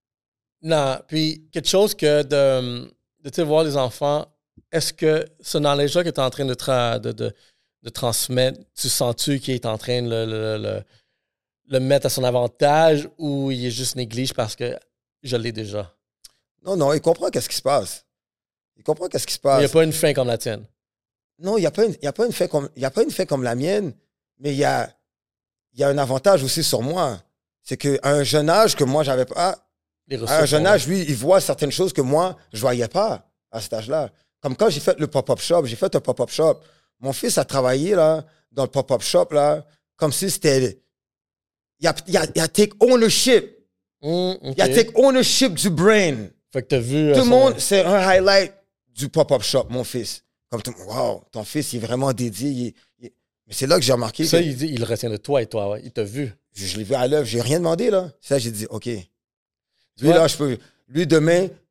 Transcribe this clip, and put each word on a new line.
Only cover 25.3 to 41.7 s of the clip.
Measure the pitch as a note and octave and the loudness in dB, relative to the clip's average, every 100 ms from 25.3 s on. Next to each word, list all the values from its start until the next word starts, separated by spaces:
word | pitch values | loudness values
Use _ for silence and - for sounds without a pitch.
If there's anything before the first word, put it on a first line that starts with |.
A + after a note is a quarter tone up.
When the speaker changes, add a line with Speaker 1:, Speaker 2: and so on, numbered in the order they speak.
| _ _ _ _ | _ _ _ _
Speaker 2:
il | B2 | -2
y | |
a | C#3 | 0
un | C#3+ | 0
avantage | C3 C3 G3 F#3 | -2 0 4 4
aussi | C3 E3 | 2 -2
sur | D#3 A#2 | -2 -2
moi. | B2 F3+ D3 F#2+ - _ _ _ | -2 -2 -4 -4 -14 _ _ _
C'est | - C3 | -12 -4
qu'à | C#3+ C3+ | -2 0
un | C#3 D3 | 0 0
jeune | C3 D3+ D3+ | 2 2 4
âge | F#3 A3 - | 4 4 2
que | |
moi, | C3 D3 | 0 2
j'avais | C#3 B2+ B2+ | 0 0 -2
pas, | - F3+ - _ _ _ _ _ | -2 -4 -4 _ _ _ _ _
Speaker 1:
Les | C3+ | -8
Speaker 2:
à | |
un | |
Speaker 1:
ressources | A2+ D3+ D3+ | 0 2 4
Speaker 2:
jeune | D3+ | 2
Speaker 1:
sont | |
là. | F3+ | 4
Speaker 2:
âge, | G3+ B2+ | 4 2
lui, | F#3+ | -2
il | D#3 | -2
voit | B2+ C#3 F#3+ | -2 4 4
certaines | - C#3+ C#3+ | 2 -2 -2
choses | C#3 F#3+ | -2 -2
que | - | 0
moi, | C3 D3+ F#3 - _ | 0 0 0 -6 _
je | A2 | -4
voyais | B2+ B2 A2+ | -2 0 -2
pas | F3+ G#3+ A#2+ _ _ _ | -2 -2 -4 _ _ _
à | A2+ | -12
cet | G#2+ | -8
âge-là. | A2 A2 D#3 C3 - _ _ | -8 -4 -4 -4 -10 _ _
Comme | C#3 B2+ | -8 0
quand | A3+ | 0
j'ai | C#3 | 2
fait | F#3+ E3 | 0 0
le | D3+ | -2
pop-up | C#3 - B2 | -2 -2 -2
shop, | - E3+ C3 | 0 0 0
j'ai | A2+ | -4
fait | F#3+ | -2
un | D3+ | -2
pop-up | - A#2+ A#2+ | -2 -4 -4
shop. | - D#3 C3 _ _ _ _ | 0 0 0 _ _ _ _
Mon | C3 | -8
fils | C3 A#3+ - | -4 -2 -2
a | |
travaillé, | C3+ C3+ B2+ C3+ E3+ | -2 0 0 0 0
là, | G3 D#3 D#3+ D#3 _ _ | 2 4 2 -4 _ _
dans | C#3 | -6
le | B2+ | -4
pop-up | C#3 - B2 | -4 0 -2
shop, | - F3 F3 | 2 0 2
là, | D3 D3 D3+ - _ _ _ | 2 2 0 -6 _ _ _
comme | D#3 | -2
si | - G3 | -2 -4
c'était, | - D#3+ C3+ B2 F#2+ _ _ _ _ _ _ _ _ _ | 0 2 2 0 -4 _ _ _ _ _ _ _ _ _